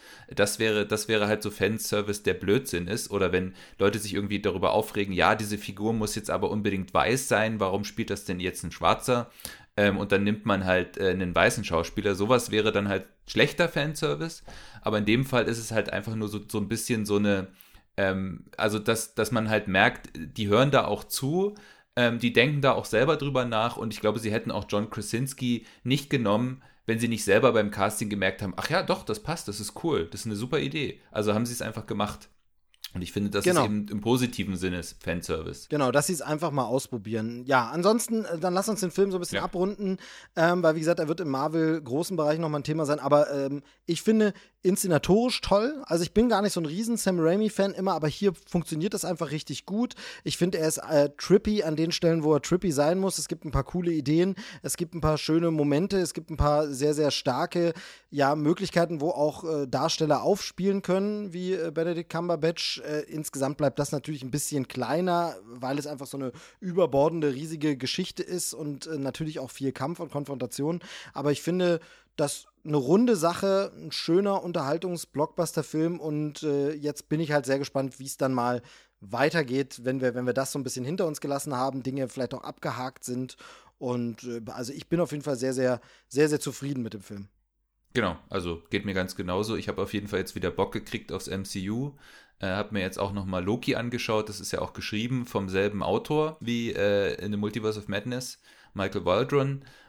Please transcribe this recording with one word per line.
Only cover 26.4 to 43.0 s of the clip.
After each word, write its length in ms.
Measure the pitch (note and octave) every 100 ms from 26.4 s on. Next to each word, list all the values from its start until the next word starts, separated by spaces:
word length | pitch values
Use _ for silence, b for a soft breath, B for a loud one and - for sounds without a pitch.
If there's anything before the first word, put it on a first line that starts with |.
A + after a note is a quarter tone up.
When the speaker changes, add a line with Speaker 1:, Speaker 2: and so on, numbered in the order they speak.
| B2 C3 b b -
Speaker 1:
wenn 140 | A2+
sie 80 | A#2
nicht 160 | A2+
selber 280 | - G2+ A#2+
beim 200 | A2 G#2
Casting 360 | G#2 G2+ - G#2+
gemerkt 340 | G2+ F#2+ -
haben, 120 | G2 -
„Ach 140 | -
ja, 140 | E3
doch, 180 | E3 G3
das 200 | - G#2
passt, 240 | - E3 -
das 100 | G2
ist 240 | G#2 -
cool, 240 | E3 A#2 E2
das 120 | G#2
ist 60 | A2+
eine 100 | G#2
super 240 | A2 D#3
Idee.“ 400 | C#3+ D#3 B2+ - b
Also 240 | - G#2
haben 120 | G#2 A#2+
sie 60 |
es 100 | A#2+
einfach 240 | A2 A2 -
gemacht. 420 | G2+ G#2 - - _ _ _ _ _ -
Und 80 | F#2
ich 80 | F2+
finde, 180 | - G2+
das 140 | G2+
Speaker 2:
Genau. 200 | F3 E3+
Speaker 1:
ist 40 | A#2
eben 220 | G#2 G#2
im 120 | G#2
positiven 560 | G#2 B2+ B2 - F#2+ F2+
Sinne 240 | F#2 F2+
Fanservice. 840 | D#2+ - - E2+ - D#2+ E2 E2+ -
Speaker 2:
Genau, 220 | D3 C3
dass 160 | C3 C#3+
sie 60 |
es 100 | E3+
einfach 300 | - D3+ E3
mal 100 | C#3+
ausprobieren. 800 | A#2 B2+ - A#2+ G2+ A2+ A2+ A#2+
Ja, 240 | B2 C3 A#2
ansonsten, 560 | D3+ F3+ A3+ A3 A3+
äh, 140 | G#3+ E3
dann 160 | F3+
lass 140 | F3+ G3+
uns 100 | G3+
den 140 | F#3
Film 180 | - G3
so 60 | F#3
ein 40 |
bisschen 180 | F3 G3
Speaker 1:
Ja. 40 |
Speaker 2:
abrunden, 540 | F3+ - F#3+ G#3 G3+ F#3 B B B -
ähm, 260 | E3 F3+
weil, 140 | E3 D#3
wie 40 |
gesagt, 200 | D#3 E3+
er 80 | D#3
wird 100 | E3
im 120 | E3+
Marvel-großen 840 | C3 D3+ D#3+ D#3+ D#3+ C#3+ C3+ E3+ F3+
Bereich 220 | D3 D#3+
nochmal 220 | E3 D3+
ein 40 |
Thema 220 | C#3+ D#3 D3
sein. 140 | D3